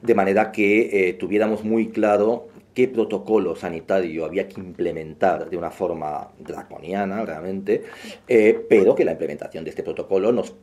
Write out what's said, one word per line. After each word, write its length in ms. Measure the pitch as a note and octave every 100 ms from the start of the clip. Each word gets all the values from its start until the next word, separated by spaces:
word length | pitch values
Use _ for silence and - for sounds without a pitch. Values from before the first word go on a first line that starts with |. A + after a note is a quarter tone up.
de 140 | A#2
manera 360 | G#2 F#2+ G2 G#2+
que, 580 | - G2+ G#2+ A2 G2+ F#2
eh, 40 |
tuviéramos 500 | F2+ F2+ G#2 G#2+ G#2+
muy 280 | G#2+ A2+ A2+
claro 580 | A2 G#2+ G#2 G#2 A#2 - - _
qué 140 | - B2
protocolo 640 | A2 A2 G2 - A2 F#2
sanitario 720 | D#2+ F2+ E2 - G2 F2+ D#2+
había 240 | D#2 F2+ G2
que 100 | -
implementar 880 | F#2 E2+ F2 D#2+ D#2 D#2 F#2+ D#2 D#2+
de 60 | F2+
una 140 | E2+
forma 600 | - F#2 E2 D2+ D2 - -
draconiana, 840 | - - - - D#2+ G2 G2 G2+
realmente, 600 | G#2 D#2 F2+ F#2+ G2 A2 - - - - -
eh, 380 | A#2+ G#2+ A2+ -
pero 260 | A2 F#2+
que 100 | -
la 80 | -
implementación 500 | E2 D#2 D2+ - D#2+
de 80 | E2
este 120 | -
protocolo 500 | - E2 E2 F#2+ G2+
nos 220 | A#2+ - -